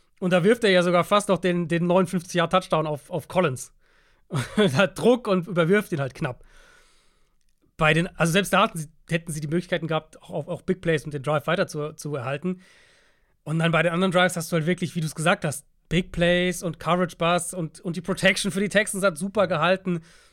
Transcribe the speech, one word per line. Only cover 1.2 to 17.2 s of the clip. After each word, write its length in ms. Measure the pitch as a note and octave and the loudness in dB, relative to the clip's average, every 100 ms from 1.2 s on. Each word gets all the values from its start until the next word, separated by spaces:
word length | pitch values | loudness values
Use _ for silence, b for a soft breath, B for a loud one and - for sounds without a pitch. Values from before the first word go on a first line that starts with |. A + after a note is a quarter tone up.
| - | 2
noch 80 | F#3 | 0
den, 300 | F#3 F3 D#3+ | 2 0 0
den 180 | E3+ F3 | 0 2
neunundfünfzig 480 | F3+ F3+ F#3 E3 | 2 2 -2 -4
Yard 180 | F3 E3 | -2 2
Touchdown 360 | F#3 - E3 D#3 | 0 2 -2 0
auf, 240 | D3 - | -6 -6
auf 160 | E3+ - | -8 -4
Collins. 460 | F3+ E3+ B2+ - _ _ _ _ _ - | 0 0 -2 -12 _ _ _ _ _ -6
<laughs> 280 | D3 - - | -6 -4 2
Und 180 | G3 C3 | 2 4
hat 220 | F#3 - | 0 2
Druck 300 | A3 B3 A3+ | 2 2 2
und 200 | F#3 E3+ | 0 0
überwirft 440 | F3 E3 G3+ G3+ | 0 2 2 0
ihn 80 | D#3 | -6
halt 160 | C3 - | -6 -6
knapp. 280 | C#3+ - b b b b b b b b b b _ _ _ - | -8 -8 b b b b b b b b b b _ _ _ 0
Bei 160 | D#3 | 2
den, 140 | D#3+ F3 - | 2 0 0
also 160 | E3 | 0
selbst 200 | F3+ F#3+ | 2 2
da 100 | F#3+ | 2
hatten 160 | A3 E3+ | 2 -2
sie, 80 | D3 _ - | -12 _ -6
hätten 240 | E3 E3 | -6 -6
sie 100 | D#3 | -8
die 60 | D3 | -4
Möglichkeiten 380 | E3+ - F3 D#3+ | -4 -2 -6 -2
gehabt, 340 | D#3 D#3 - | -4 -6 -20
auch, 240 | - F3 C#3+ | -10 -10 -8
auch 160 | E3+ | -8
Big 180 | - F#3 | -4 -4
Plays 240 | E3+ D#3 D#3 | 0 -2 -2
und 80 | |
den 80 | C#3+ | -8
Drive 240 | C3 D3+ D#3 | -2 -2 0
weiter 220 | F3+ F3 | -2 -2
zu, 260 | D3+ D3+ | -4 -10
zu 220 | D#3 D3+ C#3+ | -10 -8 -8
erhalten. 460 | B2 C#3+ F3+ F#3 b b b b b b b b - | -6 -6 -6 -6 b b b b b b b b -6
Und 140 | D#3+ | 0
dann 140 | E3 | 2
bei 100 | D#3+ | 2
den 80 | E3+ | 0
anderen 220 | E3+ F#3+ | 2 2
Drives 240 | F3+ F3+ F3 | 4 2 0
hast 140 | D#3+ | -2
du 40 | E3+ | -2
halt 100 | D#3 | 0
wirklich, 300 | F#3 E3+ E3+ | -2 -2 -4
wie 60 | |
du 40 | D#3 | -4
es 100 | - | -2
gesagt 280 | D#3+ G3+ | 0 0
hast, 220 | D#3 - _ _ - | -2 -6 _ _ -4
Big 240 | E3 F3+ | -2 -2
Plays 500 | E3+ F3 F3+ F3+ F3 | 0 2 2 0 -2
und 160 | F#3 - | -6 -6
Coverage 380 | D#3 F3+ F3 | -2 0 0
Busts 360 | - | -2